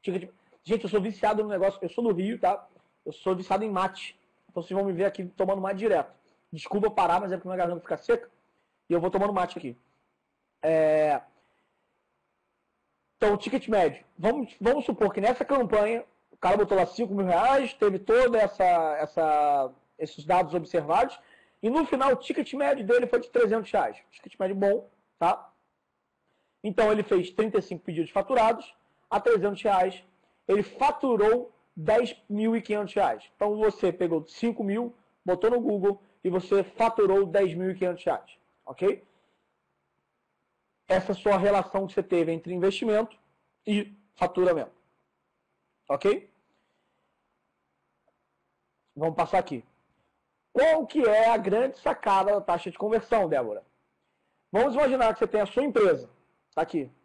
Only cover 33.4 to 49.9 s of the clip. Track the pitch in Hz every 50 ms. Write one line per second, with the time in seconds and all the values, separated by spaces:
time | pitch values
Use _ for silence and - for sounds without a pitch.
33.4 | 202 208 208 214 214 214 202 - - 180 170 180 180 170 165 160 156 - - -
34.4 | - 233 226 - 220 196 196 226 240 240 - _ _ _ _ _ _ 180 180 180
35.4 | 196 226 240 240 226 - 208 202 185 202 202 196 _ _ _ _ _ 180 175 185
36.4 | 180 185 202 196 190 190 - - 226 226 226 - 208 190 190 196 196 175 160 202
37.4 | 196 185 160 175 185 190 185 190 190 180 175 180 - 175 147 - - _ - _
38.4 | _ _ _ _ _ - 131 - 185 196 - - - _ _ _ _ _ _ _
39.4 | _ _ _ _ _ _ _ _ _ _ _ _ _ _ _ _ _ _ _ _
40.4 | _ _ _ _ _ _ _ _ _ _ 185 185 185 - 202 - - 208 202 190
41.4 | 185 202 208 196 180 - - 196 196 185 - - 185 185 185 170 165 160 165 160
42.4 | 165 175 180 180 175 196 190 - - 226 208 214 226 226 - _ _ _ _ _
43.4 | _ _ _ _ _ - 208 208 202 208 - _ _ _ _ - 185 180 180 185
44.4 | 180 180 170 156 123 - _ _ _ _ _ _ _ _ _ _ _ _ _ _
45.4 | _ _ _ _ _ _ _ _ _ _ 139 139 - 196 214 294 - _ _ _
46.4 | _ _ _ _ _ _ _ _ _ _ _ _ _ _ _ _ _ _ _ _
47.4 | _ _ _ _ _ _ _ _ _ _ _ _ _ _ _ _ _ _ _ _
48.4 | _ _ _ _ _ _ _ _ _ _ _ 143 151 165 156 - 165 - - 185
49.4 | 180 - 147 120 - _ _ _ _ _